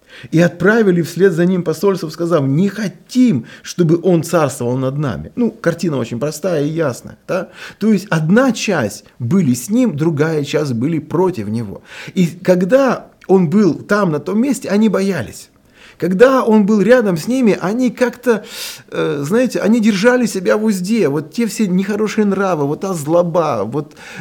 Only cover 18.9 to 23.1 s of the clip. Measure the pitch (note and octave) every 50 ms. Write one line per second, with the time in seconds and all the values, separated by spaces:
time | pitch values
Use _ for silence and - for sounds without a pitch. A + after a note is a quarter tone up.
18.9 | - - D#3+ D#3+ D3+ C#3+ C#3+ D3 G#3 A#3+ C4 A#3 - - - G3 A3+ B3 G3+ A3+
19.9 | G#3 F3 G#3 B3 B3 B3+ A#3+ G3 - F#3+ F#3 G#3+ G#3+ G#3+ G#3+ A3 G3+ F#3 F3+ F#3+
20.9 | A#3 A3+ F3+ C#3 C#3 D#3 D3 D3+ - - A#3 A3 - - A3 F3+ F3+ F#3 G3 G3+
21.9 | G#3 G3+ G#3+ G3+ - A3 G#3 G3+ F#3+ F#3+ G3+ F#3+ F3 D3+ C#3+ C#3 D3+ C#3+ - G3
22.9 | F#3 D#3+ C#3 D3